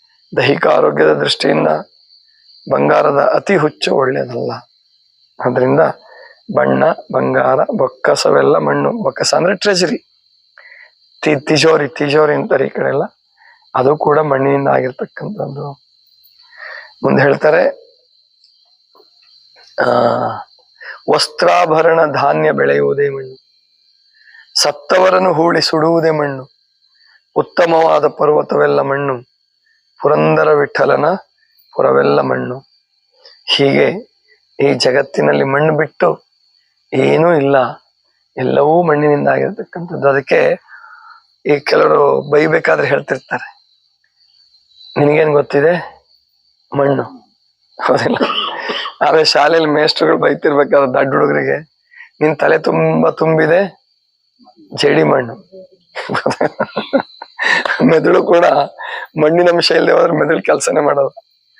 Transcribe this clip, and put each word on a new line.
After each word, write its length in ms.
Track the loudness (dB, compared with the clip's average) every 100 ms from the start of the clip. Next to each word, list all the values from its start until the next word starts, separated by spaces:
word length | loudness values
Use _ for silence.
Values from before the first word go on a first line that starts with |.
| _ _ -8 -2
ದೈಹಿಕ 300 | 0 0 2
ಆರೋಗ್ಯದ 460 | 2 2 2 2
ದೃಷ್ಟಿಯಿಂದ 560 | 2 -2 -2 -2 0 0 -2 -6 _ _ _ _ _ _ _ -4
ಬಂಗಾರದ 580 | -2 0 2 2 0 0
ಅತಿ 220 | 0 0 0
ಹುಚ್ಚು 380 | 0 -2 -4
ಒಳ್ಳೇದಲ್ಲ. 580 | 0 -2 -2 -6 -6 -8 -10 -14 _ _ _ _ _ _ -6 -4
ಆದ್ರಿಂದ 340 | 0 0 2 0 -2 -16 -20 -20 _ -6 -2
ಬಣ್ಣ, 280 | 0 0 0 -2 -6
ಬಂಗಾರ, 480 | -4 -2 0 0 0 -2 -2
ಬೊಕ್ಕಸವೆಲ್ಲ 840 | -4 -2 -2 0 2 2 2 2
ಮಣ್ಣು. 440 | 0 -2 -2 -2
ಬೊಕ್ಕಸ 320 | -4 -4 -2
ಅಂದ್ರೆ 220 | 0 0 -2
ಟ್ರೆಜರಿ, 400 | -2 0 0 -4 _ _ _ _ _ _ -20 -20 -20 _ _ -6
ತಿ-, 180 | -4 -2
ತಿಜೋರಿ, 480 | 0 0 2 2 -2
ತಿಜೋರಿ 460 | -4 -2 2 2
ಅಂತಾರೆ 320 | 0 0 -2 -2
ಈ 20 |
ಕಡೆ 200 | -4 -4
ಎಲ್ಲ. 140 | -2 -6 _ _ _ _ _ _
ಅದು 220 | -2 0 0
ಕೂಡ 220 | 2 0
ಮಣ್ಣಿನಿಂದ 500 | 0 0 0 0 0
ಆಗಿರ್ತಕ್ಕಂಥದ್ದು. 1040 | 0 -2 -6 -12 -10 -12 -10 -10 -10 -14 -16 _ _ _ _ -20 _ _ -20 -20 -20 -20 -4
ಮುಂದೆ 200 | 0 2
ಹೇಳ್ತಾರೆ, 460 | 2 2 2 2 0 -4 -18 _ _ _ _ _ _ _ _ _ _ _ _ _ _ _ _ _ -14 -4
ಆ, 60 | 0 2 0 0 -4 -8 -14 _ _ _ -20 -10 -2
ವಸ್ತ್ರಾಭರಣ 1000 | -2 -2 -2 0 2 2 2 2 2 0
ಧಾನ್ಯ 400 | 0 0 0 0
ಬೆಳೆಯುವುದೇ 560 | 0 0 0 0 -2 -4
ಮಣ್ಣು, 280 | -6 -12 -18 _ _ _ _ _ _ _ _ _ -20 -10 -4
ಸತ್ತವರನ್ನು 680 | -4 -4 -2 2 2 2 0
ಹೂಳಿ 300 | 2 0 0
ಸುಡುವುದೇ 480 | 0 0 0 2 0
ಮಣ್ಣು, 380 | 0 -4 -6 -14 _ _ _ _ _ _ _ _ -4
ಉತ್ತಮವಾದ 680 | -2 0 2 4 4 2 0
ಪರ್ವತವೆಲ್ಲ 760 | 0 0 0 0 0 2 0
ಮಣ್ಣು, 420 | 0 -2 -4 -6 -10 _ _ _ _ _ _ -4
ಪುರಂದರ 480 | 0 2 2 2 2
ವಿಠಲನ 600 | 2 0 0 0 2 0 -2 -8 _ _ _ _
ಪುರವೆಲ್ಲ 460 | -2 0 2 2 2
ಮಣ್ಣು. 380 | 0 -4 -6 -10 -16 _ _ _ _ _ -20 _
ಹೀಗೆ 440 | -6 0 0 2 0 -2 -12 _ _ _ _ -2
ಈ 140 | -2
ಜಗತ್ತಿನಲ್ಲಿ 720 | 0 0 0 -2 -2 0 0
ಮಣ್ಣು 320 | 0 0 0 0
ಬಿಟ್ಟು 580 | -4 -2 -2 -2 _ _ _ _ _ _ -6
ಏನೂ 440 | -2 0 2 2 2
ಇಲ್ಲ, 200 | 2 0 0 -6 _ _ _ _ _ -6
ಎಲ್ಲವೂ 460 | -2 2 2 2
ಮಣ್ಣಿನಿಂದ 460 | 2 2 2 0 0
ಆಗಿರ್ತಕ್ಕಂಥದ್ದು. 800 | -2 -4 -6 -14 -12 -12 -4 0
ಅದಕ್ಕೆ 480 | 0 0 0 0 -2 _ -20 -20 -20 -20 -20 _ _ -2
ಈ 140 | -2
ಕೆಲವರು 720 | 0 0 2 2 2 0 0
ಬೈಬೇಕಾದ್ರೆ 560 | 0 2 0 0 -2 0
ಹೇಳ್ತಿರ್ತಾರೆ, 720 | -2 -4 -8 -8 -10 -12 -20 _ _ _ _ _ _ _ _ _ _ _ _ -8 0
"ನಿನಗೇನ್ 340 | 2 2 2
ಗೊತ್ತಿದೆ 720 | 2 0 2 2 0 -6 -18 _ _ _ _ _ _ -8 -2
ಮಣ್ಣು?" 240 | 0 0 -4 -12 _ _ _ _ _ -6
ಹೌದಿಲ್ಲ? 340 | -2 0 0 -2 -4 -4 -8 -8 -8 -8 -8 -4 0
ಆದ್ರೆ 160 | 2
ಶಾಲೆಯಲ್ಲಿ 460 | 2 2 2 2 0
ಮೇಷ್ಟ್ರುಗಳು 480 | 0 0 0 0 2
ಬೈತಿರ್ಬೇಕಾದ್ರೆ 720 | 0 0 0 0 2 2 2
ದಡ್ಡ 240 | 0 0
ಹುಡುಗರಿಗೆ, 440 | 0 0 0 -2 -4 -8 _ _ -20 -14 -2
"ನಿನ್ 160 | -2 0
ತಲೆ 220 | 0 0
ತುಂಬಾ 520 | 0 0 0 2 0
ತುಂಬಿದೆ 760 | 0 0 2 2 2 0 -8 _ _ _ _ _ _ _ _ -14
ಜೇಡಿ 280 | -2 0 2
ಮಣ್ಣು." 320 | 2 0 -2 -12 -20 -20 -20 _ _ -14 -8 -6 -4 -4 -4 -6 -8 -8 -4 -4 -4 -14 -16 -6 -2 -2 -2 0
ಮೆದುಳು 400 | 2 2 2 2
ಕೂಡ 220 | 2 2 4 2 -2 -8 -14 -14 -10 0
ಮಣ್ಣಿನ 260 | 2 4 2
ಅಂಶ 220 | 2 2
ಇಲ್ಲದೆ 220 | 0 2
ಹೋದ್ರೆ 200 | 2 2
ಮೆದುಳು 300 | 0 -2 -2
ಕೆಲ್ಸನೇ 380 | -2 -2 0 0
ಮಾಡೋದು, 280 | 0 0 -2 -6 -20 _ _